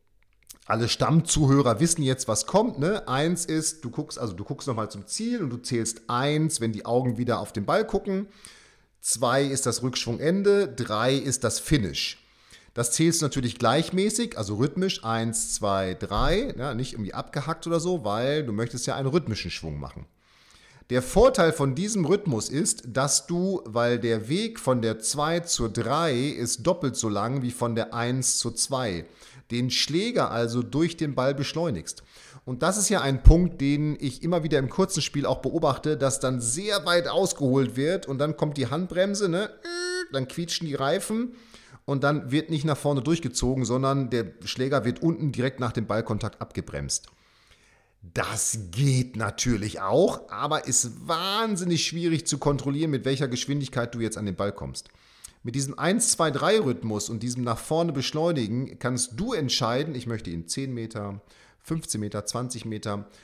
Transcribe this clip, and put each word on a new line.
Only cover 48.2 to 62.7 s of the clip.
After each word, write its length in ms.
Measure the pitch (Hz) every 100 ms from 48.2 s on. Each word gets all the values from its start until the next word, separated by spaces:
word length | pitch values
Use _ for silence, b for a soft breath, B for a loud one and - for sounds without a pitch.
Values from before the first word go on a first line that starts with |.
| 104 110 - 117 90
geht 440 | 98 139 131 127 -
natürlich 640 | 98 - 127 107 104 -
auch, 480 | 98 131 202 - -
aber 380 | 101 147 151 -
ist 400 | 123 120 113 -
wahnsinnig 800 | 165 190 208 226 185 175 165 -
schwierig 400 | 165 170 165 -
zu 120 | 139
kontrollieren, 520 | 147 143 143 143 160
mit 140 | 131
welcher 240 | 131 139 135
Geschwindigkeit 680 | 120 - 143 131 123 117
du 60 | 120
jetzt 180 | 110 98
an 80 | 104
den 80 |
Ball 180 | 87 101
kommst. 360 | - 67 65 - B B B B B
Mit 100 | 120
diesem 240 | 135 139 -
eins, 320 | 160 226 -
zwei, 200 | - 160
drei 280 | 135 156 220
Rhythmus 480 | 135 123 113 104 -
und 140 | 113
diesem 220 | 123 123
nach 140 | 120 117
vorne 340 | - 160 170
beschleunigen 840 | 143 131 151 170 156 104 120 139 -
kannst 380 | 123 127 - 117
du 140 | 226
entscheiden, 640 | 202 131 - 113 127 156
ich 120 | 127 120
möchte 240 | 110 92
ihn 180 | 85 82
zehn 260 | - 135
Meter, 460 | 120 110 110 101 101 b b b b
fünfzehn 380 | - 160 - 107
Meter, 260 | 104 104 -
zwanzig 380 | 117 123 120
Meter 440 | 110